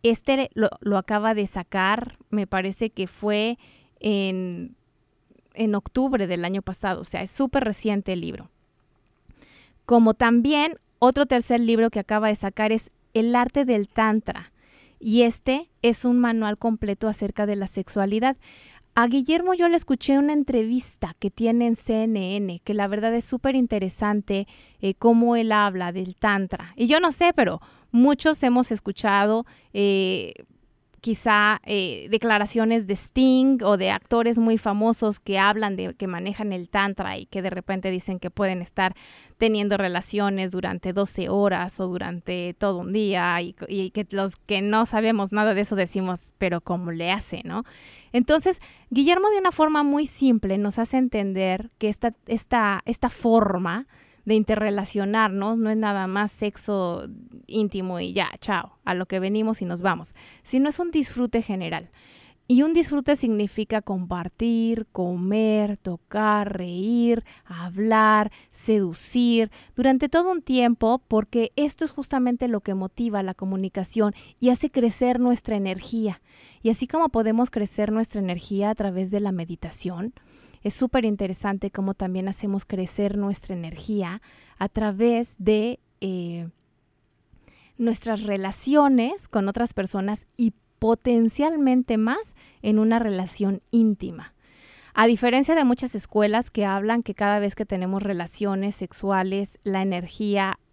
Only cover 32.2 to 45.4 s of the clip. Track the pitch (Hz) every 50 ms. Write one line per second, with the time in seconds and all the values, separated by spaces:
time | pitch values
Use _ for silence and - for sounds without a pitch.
32.2 | 226 233 220 208 208 208 - 226 220 220 226 233 214 185 202 190 - - _ 262
33.2 | 262 262 254 262 262 269 269 247 220 196 208 190 190 185 202 - _ _ 240 233
34.2 | 233 233 233 226 226 226 226 214 - 220 202 208 214 226 233 - 233 214 208 -
35.2 | _ - 196 190 196 202 208 214 220 202 196 185 185 185 - _ 196 185 180 170
36.2 | 185 196 202 - 214 208 190 185 175 170 - 202 196 202 196 - 190 190 - 190
37.2 | - _ - 196 185 190 190 190 - - 196 190 180 190 185 185 - - 190 180
38.2 | - 180 - - 202 190 185 180 175 - _ - 190 185 185 - - - - -
39.2 | - _ - _ 226 226 220 208 202 208 202 196 196 185 175 180 180 - - 202
40.2 | 202 202 196 190 190 185 180 180 185 185 185 180 - 185 180 202 202 190 - -
41.2 | 180 - 190 202 202 202 190 175 175 196 - - 190 180 180 180 190 180 175 175
42.2 | - - 180 180 175 175 175 _ - 202 190 175 175 180 190 214 214 202 196 180
43.2 | 175 175 170 175 175 175 185 _ 165 - 196 196 190 185 _ 208 208 - - 196
44.2 | 196 196 - _ _ - 208 190 196 208 208 220 233 - - 214 220 226 226 208
45.2 | 202 190 202 208